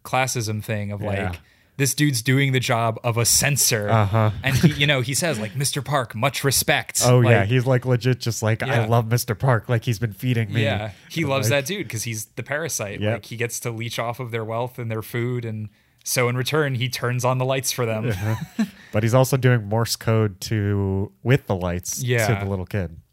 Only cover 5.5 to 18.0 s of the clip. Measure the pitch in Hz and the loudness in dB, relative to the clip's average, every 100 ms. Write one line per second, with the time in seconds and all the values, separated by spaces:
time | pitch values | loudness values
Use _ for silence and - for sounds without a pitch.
5.5 | 151 143 147 127 143 120 107 139 - 139 | -4 -4 -4 -2 -2 -2 -2 -2 0 0
6.5 | - - 139 - - 123 127 123 110 98 | 2 2 0 0 2 6 6 8 6 6
7.5 | 127 120 127 127 123 127 127 - 107 110 | 2 2 2 2 0 0 0 -2 -2 0
8.5 | 110 120 117 110 117 110 120 - 107 135 | 0 0 0 4 2 2 0 -2 -2 2
9.5 | 117 - 117 - 101 117 95 131 117 107 | 2 2 0 0 -2 -4 -4 -2 0 0
10.5 | 110 139 110 107 - - 160 151 135 113 | 0 0 -2 -6 -12 -10 -4 0 0 2
11.5 | 143 135 202 117 113 120 110 - - 120 | 0 0 -6 -6 -6 -6 -6 -8 -12 -6
12.5 | 143 165 - 104 98 104 113 - 117 117 | -6 -4 -6 -6 -4 -2 -2 -6 -6 -6
13.5 | - 127 113 117 - 117 117 123 113 110 | -6 -8 -8 -6 -6 -6 -6 -8 -6 -6
14.5 | 113 123 - 117 110 104 120 120 123 113 | -6 -6 -8 -6 -6 -6 -4 -4 -4 -6
15.5 | 107 107 _ _ _ - 131 120 123 131 | -8 -10 _ _ _ -6 -2 0 0 -2
16.5 | 151 147 127 127 - 120 123 123 127 127 | 0 0 0 -4 -4 -4 0 0 0 0
17.5 | 135 - - 117 110 | -2 -2 -2 -2 -2